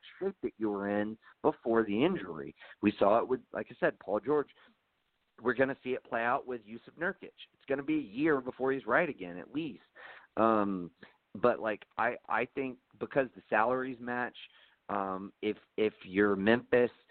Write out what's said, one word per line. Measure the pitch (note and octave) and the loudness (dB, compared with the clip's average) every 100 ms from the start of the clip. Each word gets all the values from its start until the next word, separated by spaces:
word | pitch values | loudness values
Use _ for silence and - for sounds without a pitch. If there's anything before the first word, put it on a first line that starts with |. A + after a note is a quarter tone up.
| - - | -10 -8
shape | F#3+ F#3+ | -8 -4
that | A2+ - | -8 -4
you | G#2+ | -2
were | G2+ G2+ | -2 0
in | G#2 G#2+ A2 - _ | 0 -2 -6 -16 _
before | C#3+ - A#2+ A2+ | -2 0 2 2
the | G#2+ G#2 | 2 2
injury. | D#3+ F3+ F#2 D#2 C#2+ - - - | 2 0 -6 -10 -12 -14 -20 0
We | G#2 - | 0 4
saw | G2 A2+ | 6 6
it | G2+ | 2
with, | B2+ - | -4 -4
like | - A2 | -10 -10
I | - | -2
said, | D#3+ - | -2 -2
Paul | - G#2 | -4 -4
George. | G#2+ D3+ C3+ _ _ _ _ _ _ _ _ - | 0 -2 -2 _ _ _ _ _ _ _ _ -6
We're | B2 A#2+ | -2 0
gonna | C3+ B2+ | 0 -2
see | B2+ | -6
it | B2+ | -6
play | - A#2+ | -4 -4
out | A#2 C3 A#2+ | -2 -2 -4
with | B2 G#2 | -12 -12
Yusuf | A#2 - - | -18 -18 -6
Nurkic. | F3 F#3 | -6 -6
It's | - _ - _ - | -16 _ -20 _ -6
gonna | C3+ | -4
be | C#3 D#3 | 0 -2
a | |
year | A#2 A2 D#3+ C#3 | -2 -2 2 2
before | B2+ - C3 | -2 -2 -2
he's | C3+ G#2+ | -2 0
right | C3 E3+ | 0 0
again, | G2+ F2+ F2 | -4 -10 -12
at | - C3+ | -8 -6
least. | D#3+ F#2 _ - - - - - | -6 -10 _ -20 -20 -20 -10 2
Um, | A2+ A2 G2+ F#2+ E2+ - - _ _ | 4 4 2 -2 -6 -12 -20 _ _
but, | G#2 A#2+ G#2 | 0 2 2
like, | A2 G#2 - - | -2 -6 -8 -4
I, | A2+ A#2+ - | -2 -4 -4
I | A2 B2 | -2 -2
think | - C3 B2 _ G#2+ | -4 -8 -10 _ _
because | A2+ C#3+ B2+ G2 | -2 0 -2 -6
the | - | -2
salaries | G#2+ A2+ B2+ C3 A#2 | 2 2 0 -4 -8
match, | B2 B2 B2 - - _ _ _ - | -8 -6 -6 -10 -20 _ _ _ -6
um, | G2+ G2 F#2+ G2 - | -4 -4 -6 -10 -6
if, | G#2+ G2+ _ - | -6 -6 _ -2
if | G#2+ - | -2 -2
you're | F#2 F#2 G#2 G2 | -2 4 4 4
Memphis, | G2 A#2+ B2 B2 A#2+ - _ | 4 4 4 2 2 -2 _